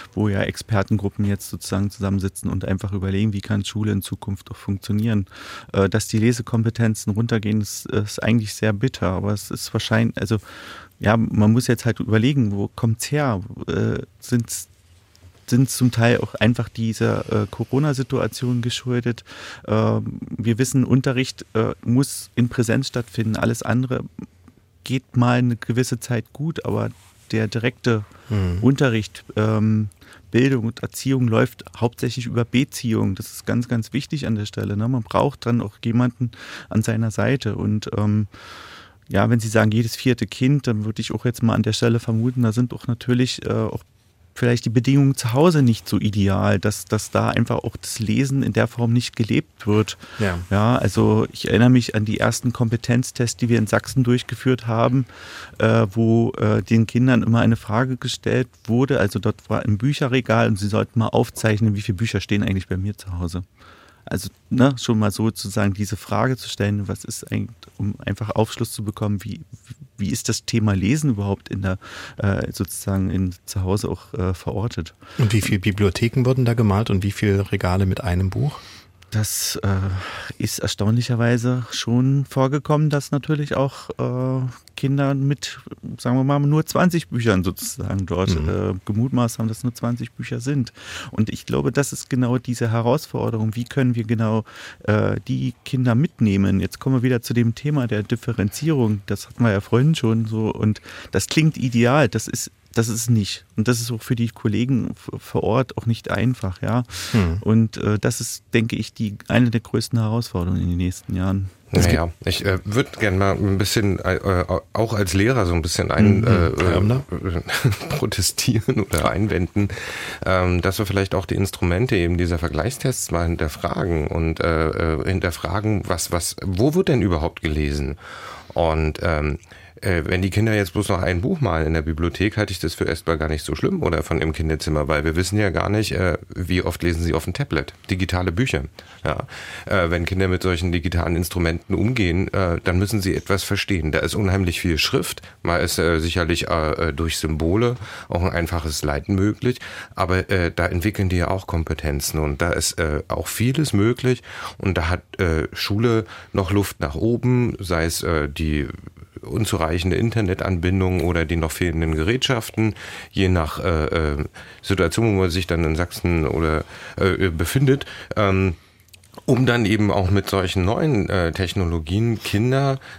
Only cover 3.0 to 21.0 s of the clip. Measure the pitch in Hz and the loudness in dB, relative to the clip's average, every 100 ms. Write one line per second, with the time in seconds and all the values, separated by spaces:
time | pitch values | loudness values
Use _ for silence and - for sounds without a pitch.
3 | 95 95 110 98 - 104 98 104 107 101 | -2 0 0 -2 -2 -4 -2 -2 0 0
4 | - 101 - 98 - - - 98 - 104 | -2 -8 -8 -8 -10 -12 -6 -6 -2 0
5 | 113 104 92 - - - - 98 98 110 | 2 0 -2 -10 -16 -18 -4 2 2 2
6 | - 110 113 120 - 117 113 113 117 107 | 0 2 2 2 -2 0 0 2 0 0
7 | - 101 117 113 104 107 101 - - 107 | -2 -2 0 0 0 0 -2 -8 -4 -2
8 | 107 - - 117 104 - 107 101 131 - | -2 -2 2 2 0 -2 -2 0 -2 0
9 | 90 92 101 104 - - - 113 - 113 | -2 0 -2 -4 -4 -8 -4 -4 0 2
10 | 113 - 104 110 - - - - - _ | 2 0 -2 -2 -4 -16 -18 -18 -20 _
11 | 101 113 - 107 107 117 - 117 120 107 | 2 2 2 4 6 4 2 0 0 -2
12 | - 110 123 143 107 101 104 - 117 110 | 0 2 4 2 0 0 -4 -2 -2 0
13 | - 147 139 98 104 - - 98 110 - | -2 0 0 -2 -4 -10 -4 0 0 -2
14 | - _ - 123 113 - - _ _ - | -6 _ -2 -2 0 -8 -12 _ _ -20
15 | _ _ - - - 123 135 - 127 113 | _ _ -20 -20 0 2 2 2 2 4
16 | 117 120 - - 110 120 113 - 113 110 | 4 2 0 0 2 2 -4 -4 -4 0
17 | 113 107 - 107 101 - 117 131 151 131 | 0 0 0 -2 -2 -4 -2 0 0 0
18 | 131 131 113 - 123 123 120 - 127 123 | -2 -2 -2 -2 -2 -2 -2 -4 -2 -2
19 | 123 117 - - - - - 107 110 110 | -2 -4 -10 -18 -16 -14 -2 2 2 2
20 | 110 - - - 107 110 131 135 123 131 | -2 -8 -10 -4 0 2 2 2 4 4